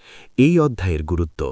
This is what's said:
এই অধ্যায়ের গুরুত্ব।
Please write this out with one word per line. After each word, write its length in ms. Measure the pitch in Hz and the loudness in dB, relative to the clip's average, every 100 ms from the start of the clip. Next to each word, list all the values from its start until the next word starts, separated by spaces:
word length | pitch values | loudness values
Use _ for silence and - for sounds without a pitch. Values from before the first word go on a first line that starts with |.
| - - - - | -20 -20 -8 2
এই 160 | 143 170 | 2 4
অধ্যায়ের 440 | 151 117 92 78 | 0 -2 -4 -2
গুরুত্ব। 360 | 76 85 82 - 69 | -2 -4 -4 -6 -10